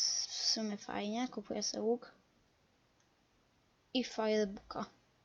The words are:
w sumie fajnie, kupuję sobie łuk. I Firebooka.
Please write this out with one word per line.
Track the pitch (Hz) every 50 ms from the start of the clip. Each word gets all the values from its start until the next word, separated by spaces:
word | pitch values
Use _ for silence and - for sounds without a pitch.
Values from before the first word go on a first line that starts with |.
| - - - - - -
w | - - -
sumie | - - 226 220 214 208
fajnie, | 202 - - - 202 202 208 214 233 254 254
kupuję | - 220 208 - 226 208 214
sobie | - - 208 208
łuk. | 220 240 240 - - - - _ _ _ _ _ _ _ _ _ _ _ _ _ _ _ _ _ _ _ _ _ _ _ _ _ _ _ _ _ _ _ _ _ _ -
I | 254 233
Firebooka. | - - - 220 214 214 214 214 196 202 226 - - - - 208 - - _ _ _ _ _